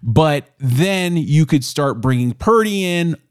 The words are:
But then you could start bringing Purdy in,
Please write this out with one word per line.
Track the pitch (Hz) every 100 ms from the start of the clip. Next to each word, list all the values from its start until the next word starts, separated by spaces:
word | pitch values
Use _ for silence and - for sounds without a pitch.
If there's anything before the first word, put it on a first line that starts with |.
But | 117 113 156 143 - _
then | 135 123 190 190 180 175
you | 135 151 156
could | 147
start | 127 - 143 113
bringing | 131 123 123
Purdy | 117 220 226 214 196
in, | 185 175 170 - _